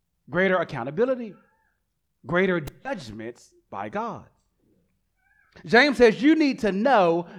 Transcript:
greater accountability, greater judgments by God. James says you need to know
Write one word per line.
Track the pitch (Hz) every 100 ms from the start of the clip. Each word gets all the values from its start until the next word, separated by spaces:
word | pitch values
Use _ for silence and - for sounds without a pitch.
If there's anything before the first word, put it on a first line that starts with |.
| _ _ -
greater | 165 190 185
accountability, | 160 139 123 156 254 254 220 - _ _ _ _ _ _ _ _
greater | 117 175 190 175
judgments | 143 - 262 240 117 107 113 - _ _ -
by | 101 107
God. | 196 226 123 - _ _ _ _ _ _ _ _ _ _ _ _ - 160
James | 220 285 233
says | 240 165
you | 277 320
need | 285 208
to | 214
know | 190 262 233 175 170 170